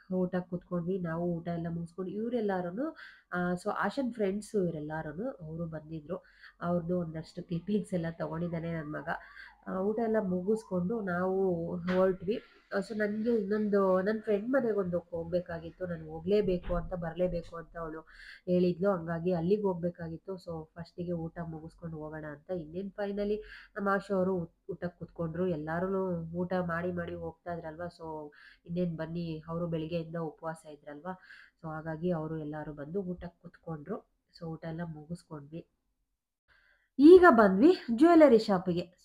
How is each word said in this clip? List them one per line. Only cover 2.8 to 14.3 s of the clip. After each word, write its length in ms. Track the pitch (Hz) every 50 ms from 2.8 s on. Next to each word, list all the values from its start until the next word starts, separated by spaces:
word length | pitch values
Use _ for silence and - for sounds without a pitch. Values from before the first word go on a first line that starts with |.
| 294 320 311 - - - - - _ -
ಆ, 200 | 180 180 180 180
so 180 | 180 180 - 208 - -
ಆಶನ್ 360 | 185 202 - 277 269 233 226
friends 500 | 214 202 190 196 214 208 - - 202 180
ಇವರೆಲ್ಲಾರುನು 640 | 170 151 151 151 151 156 160 156 156 147 165 233 269
ಅವರು 360 | - - 160 156 160 165 170
ಬಂದಿದ್ರು. 580 | 160 160 156 151 156 165 156 147 151 180 - _ - _ - - - _ -
ಅವ್ರದ್ದು 400 | - 175 175 175 165 170 180 180
ಒಂದಷ್ಟು 420 | 170 160 156 160 160 - - 180
clippings 520 | - - 175 165 - - 208 202 - - 185
ಎಲ್ಲ 120 | 170 165 165
ತಗೊಂಡಿದ್ದಾನೆ 640 | 165 - 160 151 160 165 175 170 170 165 165 165
ನನ್ 200 | 165 160 151 151
ಮಗ. 160 | 151 147 147 160 - - - - - - - - - _ - 190
ಆ, 120 | 190 190
ಊಟ 180 | 190 208 220 240
ಎಲ್ಲ 180 | 233 220 220 214
ಮುಗಿಸ್ಕೊಂಡು 800 | 202 185 180 180 180 202 220 220 - - 190 180 175 185 233 226
ನಾವು 540 | 202 185 175 175 185 185 190 190 196 185 175 165 170 170 180
ಹೊರಟ್ವಿ. 640 | 175 170 180 185 185 185 190 185 185 170 185 240 - - - - - _ - -
ಆ, 40 | 202
so 200 | 190 - 220 208
ನನ್ಗೆ 360 | 214 208 208 220 214 240 233
ಇನ್ನೊಂದು, 680 | 220 196 190 208 214 214 208 202 202 196 190 185 185
ನನ್ 220 | 190 208 220 220
friend 260 | - 226